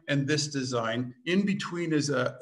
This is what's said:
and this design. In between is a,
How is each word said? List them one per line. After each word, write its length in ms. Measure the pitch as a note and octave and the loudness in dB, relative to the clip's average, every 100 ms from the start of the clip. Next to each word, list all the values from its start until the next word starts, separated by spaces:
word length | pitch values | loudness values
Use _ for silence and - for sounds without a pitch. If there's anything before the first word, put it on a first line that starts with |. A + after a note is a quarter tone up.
| - | 0
and 200 | C#3+ C3+ | 0 2
this 200 | D3 D3 | 0 0
design. 640 | C#3 B2+ B2 A2+ A#2 B2 - D#3+ | -4 -2 -2 0 -2 -4 -6 0
In 220 | F#3 G3+ | 2 2
between 460 | G3 - E3+ E3+ | -2 -4 -4 0
is 180 | D3+ C#3+ | 2 2
a, 260 | C3 B2 - | 0 0 -2